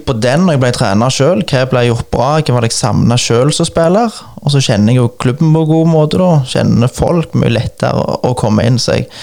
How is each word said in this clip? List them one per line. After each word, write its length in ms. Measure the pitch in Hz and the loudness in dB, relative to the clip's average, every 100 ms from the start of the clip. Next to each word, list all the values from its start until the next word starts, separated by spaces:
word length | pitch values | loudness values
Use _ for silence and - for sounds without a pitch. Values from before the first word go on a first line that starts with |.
| - | -4
på 100 | 117 | -2
den 240 | 120 147 185 | 0 0 0
når 100 | 139 | 0
jeg 60 | |
ble 60 | 127 - | 0 0
trener 360 | 113 101 127 | 0 0 0
selv. 300 | - 139 202 - | 0 0 0 -2
Hva 140 | 131 127 | -2 0
ble 160 | 127 120 | 0 0
gjort 200 | 117 - | -2 -4
bra, 160 | - 127 156 | -2 0 0
hva 180 | 151 123 | 0 0
var 100 | 113 | 0
det 40 | |
jeg 60 | - | -2
savnet 440 | 110 104 113 117 | -2 0 2 0
selv 320 | - 117 139 - | 0 2 2 0
som 100 | - | -2
spiller? 460 | - 165 196 233 - - - | 0 2 2 0 -4 -18 -6
Og 100 | 143 | 0
så 80 | 139 | 0
kjenner 300 | 131 104 107 | 2 2 2
jeg 80 | 127 | 2
jo 80 | 120 - | 0 -2
klubben 300 | 127 127 160 | -4 0 2
på 100 | 160 156 | 2 2
en 40 | |
god 200 | 160 165 | 2 2
måte 300 | 160 151 180 | 2 0 0
da, 80 | 185 151 127 | 2 0 0
kjenner 440 | - - 113 123 | -2 0 2 0
folk 400 | - - 175 156 120 | 0 -2 -2 -2 -2
mye 160 | 123 | 0
lettere 440 | 113 - - 127 - | -2 -4 -4 -4 -2
å, 200 | - - - | -4 -2 -4
å 40 | 123 | -2
komme 280 | 113 107 117 | 0 0 0
inn, 140 | 123 | 0
så 200 | - 120 | 0 -2
jeg, 100 | 120 - | -4 -12